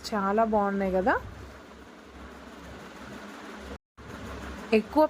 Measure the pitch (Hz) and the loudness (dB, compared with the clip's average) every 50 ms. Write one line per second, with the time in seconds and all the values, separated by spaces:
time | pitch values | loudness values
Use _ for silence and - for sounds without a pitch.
0 | - - 226 208 196 196 202 220 226 220 220 208 202 202 196 196 196 190 180 190 | -6 -4 -2 0 2 4 4 6 6 6 6 4 4 4 2 2 2 2 2 4
1 | 185 247 349 508 - - - - - - - - - - - - - - - - | 4 4 4 2 0 -6 -12 -14 -14 -14 -16 -16 -18 -18 -18 -18 -18 -20 -20 -20
2 | - - - - - - - - - - - - - - - - - - - - | -20 -18 -18 -16 -16 -16 -16 -16 -16 -16 -16 -16 -16 -16 -14 -14 -14 -16 -16 -14
3 | - - - - - - - - - - - - - - - - _ _ _ - | -14 -14 -12 -12 -12 -14 -14 -14 -14 -14 -12 -12 -10 -12 -12 -12 _ _ _ -18
4 | - - - - - - - - - - - - - - 226 220 220 - - 294 | -14 -12 -12 -10 -10 -10 -8 -8 -8 -10 -10 -10 0 4 4 4 4 4 6 6
5 | 311 | 6